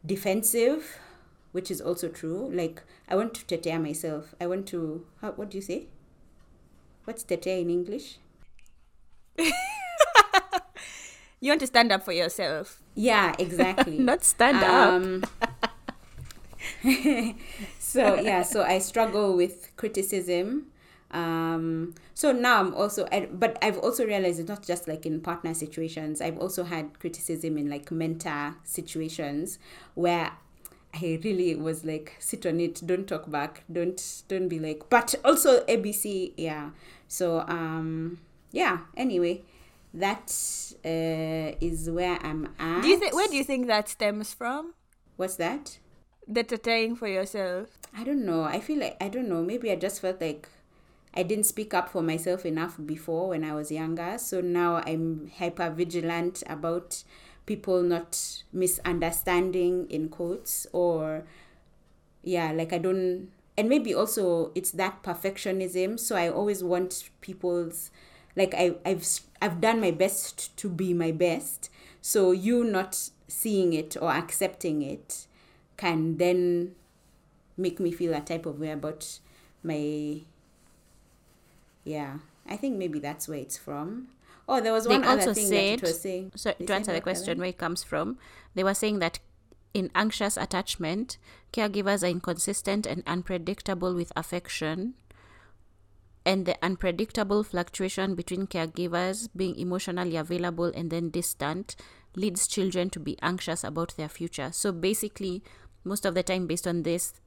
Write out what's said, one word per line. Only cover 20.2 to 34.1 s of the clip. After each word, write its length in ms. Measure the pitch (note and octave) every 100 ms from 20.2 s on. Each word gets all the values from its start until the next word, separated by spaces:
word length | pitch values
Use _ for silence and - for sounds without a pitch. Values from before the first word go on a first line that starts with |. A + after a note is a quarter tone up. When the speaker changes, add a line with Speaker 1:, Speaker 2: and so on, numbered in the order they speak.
| F3+ F3 G3 C4+ - - - - _
Speaker 1:
Um, 840 | E3+ E3 E3 E3 E3 E3 E3 E3+ - -
so 200 | - D4+
now 260 | B3+ B3 A3+
I'm 140 | F#3 -
also, 320 | G#3 G#3 F#3
I, 160 | G3+ -
but 260 | F3+ A3+ A3+
I've 160 | G#3+ F#3+
also 260 | - A#3+ A3+
realized 340 | G3+ F#3 E3
it's 80 | E3
not 140 | G3+
just, 240 | - E3+ E3+
like, 180 | D#3 E3
in 160 | D#3
partner 320 | D#3+ E3+ E3+
situations. 680 | E3 D#3+ D#3 D#3+ D#3+ D#3 D3+
I've 180 | - E3
also 260 | F#3 F#3 E3+
had 340 | E3 D3+ -
criticism 580 | E3+ E3+ - E3 E3 D3+
in, 120 | D3
like, 200 | C#3+ C#3+
mentor 680 | D#3+ D#3+ D#3+ E3 D3 D3 D3+
situations 960 | - - E3 D#3+ D#3+ D#3+ D3 C#3+ E3 - - - - -
where 360 | F3 F3 D#3+ - - - - - _
I 260 | D#3 E3+ D#3+
really 320 | G#3 F#3+ F3+ D#3+
was 300 | D#3 D#3+ D#3+
like, 300 | D#3 D3+ -
"Sit 260 | - A3 F3+
on 140 | E3
it, 220 | E3+ E3+ E3+
don't 220 | F3+ F#3+
talk 220 | D#3 D#3
back, 320 | D3 D3+ - -
don't, 520 | E3+ F3 F#3 -